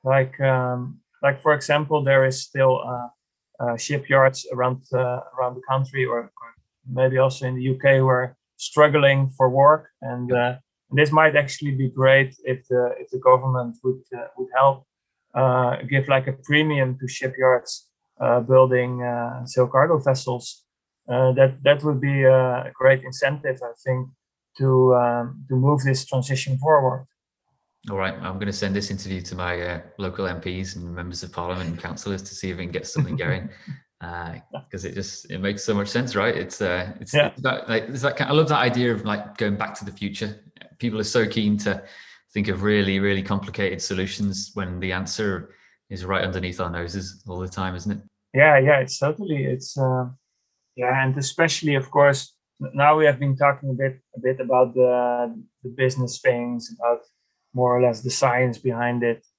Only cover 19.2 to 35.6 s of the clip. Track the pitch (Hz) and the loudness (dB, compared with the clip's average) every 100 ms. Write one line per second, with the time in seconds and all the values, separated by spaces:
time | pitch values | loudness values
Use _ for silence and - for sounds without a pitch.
19.2 | 120 127 123 127 127 131 156 156 139 131 | -4 -8 -4 0 2 4 4 4 2 0
20.2 | - 123 - - _ _ _ _ - 123 | -2 -6 -8 -18 _ _ _ _ -4 2
21.2 | 131 131 135 131 143 147 151 139 139 139 | 2 6 4 4 2 4 2 0 0 4
22.2 | 131 131 127 123 - - 131 135 131 131 | 6 6 4 -2 -6 2 4 4 0 -4
23.2 | 139 143 143 131 120 117 131 127 131 _ | -2 -2 -4 -6 -8 -10 -4 -4 -6 _
24.2 | _ _ _ - 135 131 127 123 120 120 | _ _ _ -2 2 6 6 6 4 -2
25.2 | 120 131 - 127 139 147 135 131 - 135 | -6 -12 -4 0 2 2 0 -2 -2 -4
26.2 | 127 131 - 131 147 151 131 131 - _ | -2 -4 -4 -4 2 4 2 -4 -12 _
27.2 | _ _ _ _ _ _ - 98 95 95 | _ _ _ _ _ _ -8 -4 -4 -6
28.2 | 92 95 101 101 101 101 101 95 95 95 | -10 -6 -6 -4 -4 -4 -4 -8 -8 -8
29.2 | 87 90 90 87 87 85 - - 95 90 | -8 -8 -6 -6 -6 -8 -12 -10 -8 -6
30.2 | 95 87 92 92 95 87 87 87 87 87 | -6 -6 -8 -8 -10 -10 -12 -10 -10 -12
31.2 | 87 - 87 90 85 85 87 85 101 95 | -12 -10 -8 -6 -8 -8 -10 -10 -8 -8
32.2 | 95 - 95 87 87 85 - 156 107 78 | -10 -12 -10 -8 -8 -8 -6 -4 -4 -4
33.2 | 87 92 - - - - _ _ 85 87 | -4 -6 -8 -16 -18 -18 _ _ -12 -10
34.2 | 85 80 _ 139 - 98 92 - 95 - | -12 -14 _ -18 -14 -12 -10 -10 -10 -12
35.2 | - 95 98 101 | -12 -6 -6 -4